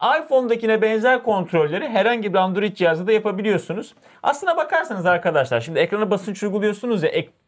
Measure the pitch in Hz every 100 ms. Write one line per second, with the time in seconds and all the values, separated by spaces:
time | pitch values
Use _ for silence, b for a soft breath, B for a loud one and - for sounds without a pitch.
0 | 233 311 311 262 240 233 220 220 220 220
1 | 247 247 247 196 165 170 151 180 302 220
2 | 214 233 202 190 190 190 208 - 170 160
3 | 185 214 214 190 208 180 - 180 - _
4 | b b - 285 370 330 311 330 - 196
5 | 175 175 175 151 123 117 127 151 170 202
6 | 214 196 190 190 208 202 208 208 240 202
7 | 156 170 - _